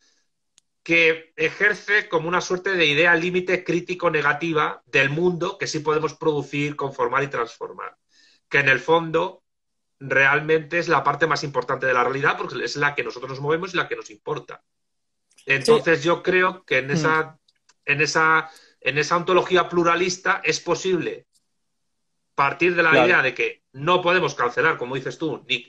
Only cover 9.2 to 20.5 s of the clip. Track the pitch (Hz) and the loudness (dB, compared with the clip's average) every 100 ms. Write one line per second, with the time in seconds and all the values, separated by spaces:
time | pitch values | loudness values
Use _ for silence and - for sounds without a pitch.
9.2 | 185 - _ _ _ _ _ _ 139 135 | -2 -8 _ _ _ _ _ _ -2 2
10.2 | 139 147 151 160 143 - 170 143 143 143 | 4 2 2 0 0 -4 0 2 2 0
11.2 | 160 143 143 131 123 127 131 127 123 135 | 0 0 -2 -6 -4 -2 0 2 2 0
12.2 | 160 190 185 - - 143 143 143 117 123 | -2 -2 -6 -6 -6 -2 -2 -2 -6 -8
13.2 | 131 131 143 165 185 170 139 117 - - | -12 -8 -2 -2 -2 -4 -4 -6 -10 -14
14.2 | - 151 - - _ _ _ _ _ _ | -8 -8 -10 -20 _ _ _ _ _ _
15.2 | _ _ - 139 135 226 170 156 160 170 | _ _ -2 -2 4 4 4 0 2 0
16.2 | 180 185 185 185 - 131 135 160 160 160 | 0 2 0 -2 -2 -2 0 0 2 0
17.2 | 147 - _ _ _ _ - 143 147 165 | -2 -10 _ _ _ _ -4 -2 0 2
18.2 | 160 160 156 - _ _ 127 143 147 175 | 4 4 0 -14 _ _ -4 -2 0 0
19.2 | 170 180 180 180 170 175 170 170 185 - | 2 2 4 2 2 2 2 2 0 -2
20.2 | 185 190 160 | -2 0 0